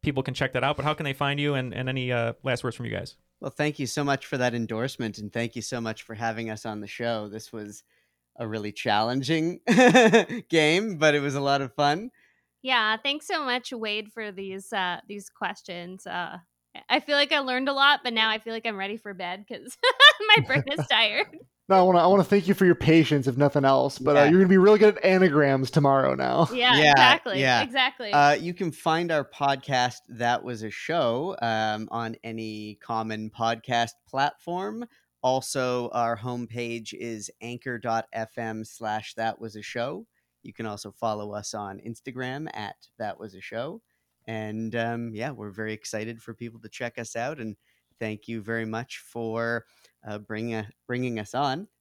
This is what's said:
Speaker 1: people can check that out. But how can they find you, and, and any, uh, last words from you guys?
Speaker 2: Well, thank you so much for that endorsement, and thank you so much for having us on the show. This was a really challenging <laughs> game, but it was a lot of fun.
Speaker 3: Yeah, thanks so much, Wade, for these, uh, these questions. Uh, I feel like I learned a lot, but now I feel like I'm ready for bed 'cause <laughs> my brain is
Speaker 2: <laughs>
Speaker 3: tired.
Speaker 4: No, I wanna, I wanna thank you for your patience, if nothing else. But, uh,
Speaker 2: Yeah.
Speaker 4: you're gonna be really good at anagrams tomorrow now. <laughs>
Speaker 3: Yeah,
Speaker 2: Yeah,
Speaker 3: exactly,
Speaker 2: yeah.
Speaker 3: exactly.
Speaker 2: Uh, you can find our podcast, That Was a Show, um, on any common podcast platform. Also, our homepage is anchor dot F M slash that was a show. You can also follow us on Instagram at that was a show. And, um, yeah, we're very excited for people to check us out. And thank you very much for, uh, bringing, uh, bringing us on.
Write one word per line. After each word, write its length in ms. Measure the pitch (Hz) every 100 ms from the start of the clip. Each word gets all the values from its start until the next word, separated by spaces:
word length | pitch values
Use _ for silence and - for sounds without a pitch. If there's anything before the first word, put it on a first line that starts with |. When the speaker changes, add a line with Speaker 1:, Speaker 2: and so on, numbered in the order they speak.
Speaker 1:
people 220 | - 135
can 100 | -
check 180 | 127 135
that 120 | 127 135
out. 100 | 147
But 80 |
how 100 | 143
can 120 | 151 147
they 80 |
find 260 | 139 143 143
you, 140 | 143
and, 200 | 139 127
and 140 | 113 127
any, 240 | 131 127
uh, 220 | 123 117 117
last 220 | 135 120 127
words 100 | -
from 100 | 117
you 60 |
guys? 240 | 98 - _ _ _
Speaker 2:
Well, 100 | -
thank 300 | - 147 147
you 80 | 127
so 160 | -
much 220 | 143 135 -
for 100 | 139
that 160 | 123
endorsement, 680 | 120 113 113 131 - 117 104
and 120 | 107
thank 240 | 117 117 117
you 60 |
so 180 | - 123
much 220 | 113 110
for 140 | - 107
having 340 | 117 110 113
us 160 | 107 117
on 160 | 104
the 60 | 104
show. 420 | - 120 113 107
This 240 | 107 -
was 300 | 113 104 110 _ _ _ _ _ -
a 120 | 117
really 240 | 110 104
challenging 880 | 101 120 104 110 127 131 160 160 180 -
<laughs> 840 | 202 247 202 226 220 180 233 -
game, 480 | 160 151 170 220 170
but 180 | 156 147
it 40 |
was 140 | 143 139
a 60 |
lot 200 | 139 139
of 120 | 135 -
fun. 340 | 143 160 240 _ _ _ _ _
Speaker 3:
Yeah, 360 | 262 247 214 220
thanks 240 | 277 294 -
so 160 | 349
much, 280 | 277 247 240
Wade, 380 | 240 220 208 214
for 180 | 226 214
these, 400 | 190 196 190 190
uh, 260 | 208 180 175 _
these 220 | 208 190
questions. 800 | _ 190 196 - 175 175 190 185
Uh, 300 | 180 170 175 _ _ _ - -
I 100 | 269
feel 140 | 294 285
like 140 | 285
I 80 | 302
learned 300 | 262 254 269
a 40 |
lot, 260 | 277 277 285
but 100 | 262
now 160 | 226 220
I 100 | 220
feel 140 | 226
like 120 | 226 226
I'm 120 | 202
ready 200 | 196 220
for 160 | 208
bed 320 | 185 180 190 208
'cause 300 | 226 156 -
<laughs> 520 | 494 494 571 554 427 427
my 80 | -
brain 180 | 269 -
is 140 | 294 -
Speaker 2:
<laughs> 40 |
Speaker 3:
tired. 360 | 226 220 226 381 330 - _ -
Speaker 4:
No, 60 | 190
I 40 |
wanna, 180 | 180 180
I 80 | 170
wanna 160 | 196
thank 240 | 180 202 170
you 60 |
for 120 | 196 185
your 100 | 170
patience, 520 | - 160 156 147 131
if 100 | 127
nothing 260 | 143 147
else. 360 | 135 135 135 -
But, 160 | 131 143
uh, 20 |
Speaker 2:
Yeah. 80 | 147
Speaker 4:
you're 80 | 180
gonna 100 | 190
be 80 | 190
really 220 | 190 214
good 180 | 214 208
at 80 | 202
anagrams 680 | 185 185 147 143 135 131
tomorrow 440 | - 139 135 135 131
now. 320 | 127 127 165
<laughs> 40 |
Speaker 3:
Yeah, 220 | 247 247 226
Speaker 2:
Yeah, 160 | 151
Speaker 3:
exactly, 480 | 139 254 294 - 190
Speaker 2:
yeah. 200 | 135 123
Speaker 3:
exactly. 500 | 226 262 262 - 226
Speaker 2:
Uh, 220 | 147 143
you 200 | 147 170
can 180 | 175 180
find 400 | - 170 160 175
our 120 | 156
podcast, 720 | 135 - 139 139 139 131 123 - _
That 340 | 113 120 123
Was 200 | - 117
a 80 | 110
Show, 640 | - - 170 127 117 170 190
um, 460 | 117 110 110 107 110
on 240 | 113 113 113
any 560 | 113 113 110 107 107 101
common 480 | - 113 110 107 110
podcast 640 | - 117 117 - 120 117 - _
platform. 800 | 135 147 - - 175 202 220 240 _ _ _
Also, 680 | 127 131 - 139 127 123 120
our 280 | 120 117 117
homepage 760 | 123 123 117 113 120 117 110
is 360 | - 117 113 104 _
anchor 360 | 117 120 135 120
dot 300 | 120 113 -
F 260 | 113 110 -
M 280 | 113 110 110
slash 480 | - 110 107 107
that 260 | - 113 -
was 160 | 113 107
a 60 |
show. 440 | 104 123 120 175 233 _ _ _
You 100 | -
can 140 | - 113
also 260 | 101 104
follow 420 | - 113 107 104
us 200 | 104 104
on 260 | 107 101 98 -
Instagram 600 | 113 - 127 127 135 156
at 220 | - 104 - _ _
that 180 | 107 87
was 160 | 101 95
a 40 |
show. 420 | - 113 135 220 _ _ _ _ -
And, 480 | 110 107 107 113 117
um, 360 | 113 117 117
yeah, 180 | 107 127
we're 200 | 120 104
very 200 | 98 110
excited 500 | 107 - 110 110 113
for 120 | -
people 260 | 110 117 113
to 80 | 117
check 280 | - 120 -
us 180 | 113 117
out. 240 | 123 151
And 160 | 113 104 _ _ _ _
thank 280 | 110 107 -
you 140 | 113
very 240 | 101 113 110
much 320 | 110 120 -
for, 680 | - 120 113 113 117 117 - _ _ _ 107
uh, 120 | 104
bringing, 380 | 104 110 117 113
uh, 100 | 107 _ _
bringing 320 | 123 127 113
us 140 | 107
on. 360 | 123 143 139 208 _